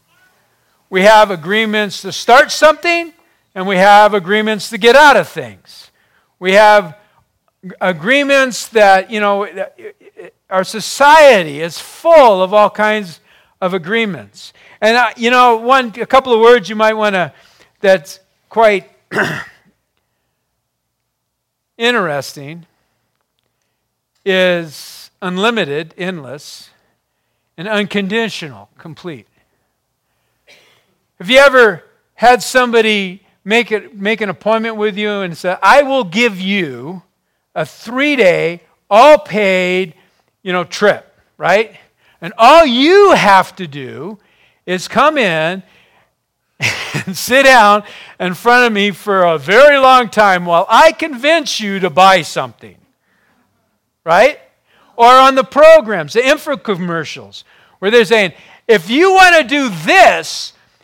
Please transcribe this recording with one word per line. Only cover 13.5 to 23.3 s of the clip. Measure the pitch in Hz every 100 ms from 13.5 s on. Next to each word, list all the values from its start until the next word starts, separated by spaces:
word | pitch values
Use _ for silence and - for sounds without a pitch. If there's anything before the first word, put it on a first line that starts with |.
| _
of | 185 185
agreements. | 160 226 220 151 104 _ - _ _ _
And, | 214 240
uh, | 226 240
you | 233
know, | 247 247 226
one, | 240 269 247 220
a | 214
couple | 262 262
of | 226
words | 226 247 175
you | 214
might | 220
wanna, | 214 208 190 156 _ _ _ _ _
that's | 196 190 - - _ _ _
quite | 220 220 196 - _ _
<clears throat> | - 180 147 - _ _ _ _ _ _ _ _ _ _ _ _ _ _ _ _ _ _ _ _ _ _ _
interesting | 233 240 175 143 - 151 139 170 160 _ _ _ _ _ _